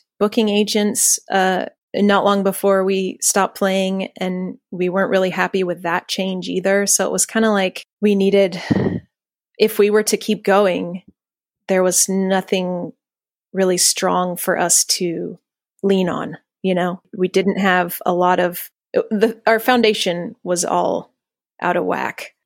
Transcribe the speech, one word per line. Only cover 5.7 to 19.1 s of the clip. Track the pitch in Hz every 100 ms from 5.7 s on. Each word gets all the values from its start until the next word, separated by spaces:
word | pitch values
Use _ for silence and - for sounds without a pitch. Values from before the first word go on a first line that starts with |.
| 170
that | 175 175 -
change | - 190 185 175
either. | 180 185 196 196
So | - 190
it |
was | 190 -
kinda | 220 220
like | 202 185 - - _
we | 208 196
needed, | 196 196 190 180 - 190 - - - _ _ _ _ -
if | 220 -
we | 208
were | 214
to | 214 -
keep | - 214 -
going, | 196 202 175 175 180 - _ _ _ _ _ -
there | 190
was | 185 175 -
nothing | 190 190 190 185 190 180 180 170 - _ _ _ _ _
really | 185 185 180
strong | - - 185 180 180 175
for | - 170
us | 175 - -
to | - 175 170 175 175 _ _ _ _
lean | 196 190 180
on, | 156 - 160 _ _
you | 190
know? | 180 180 180 _ 196
We | 185
didn't | 190 190 190
have | 196 180 180 - -
a |
lot | 175 180 185
of, | 180 175 - _ _
the, | - -